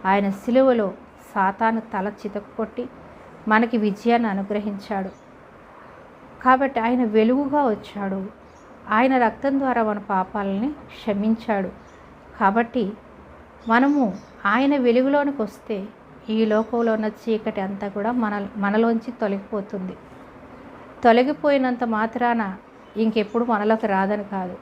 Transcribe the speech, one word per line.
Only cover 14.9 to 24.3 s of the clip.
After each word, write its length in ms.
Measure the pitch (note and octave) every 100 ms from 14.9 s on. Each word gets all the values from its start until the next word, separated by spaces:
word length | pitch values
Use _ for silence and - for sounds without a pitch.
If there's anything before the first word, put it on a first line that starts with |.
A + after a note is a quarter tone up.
| A#3 C4+ C#4+ C#4+ C#4
వస్తే 440 | F3 - - G#3 G#3 - - - -
ఈ 160 | A3 A3
లోకంలో 480 | G#3+ A3 A#3 A#3
ఉన్న 120 | A3 G#3+
చీకటి 560 | G#3+ - A3 A3 G#3+
అంతా 260 | F#3+ G3 G3+
కూడా 240 | G3+ G#3
మన, 360 | B3 G#3+ G#3 G3+ G#3+
మనలోంచి 540 | G3 G#3+ A3+ A3+ A3+
తొలగిపోతుంది. 840 | - G#3 G3 G3 G#3 G3 G3 F#3 - - - - - - - - - - -
తొలగిపోయినంత 800 | A#3+ A3+ B3+ D4+ D4 C#4 C4 A#3+
మాత్రాన 720 | A#3+ G#3+ A3+ A#3 A#3+ A#3 G3+ F#3+ - - - G#3
ఇంకెప్పుడు 480 | A3 A3 G#3 A#3 A#3+
మనలోకి 420 | G#3+ G#3 A3 A3
రాదని 360 | F#3+ G3 G#3
కాదు. 340 | G3+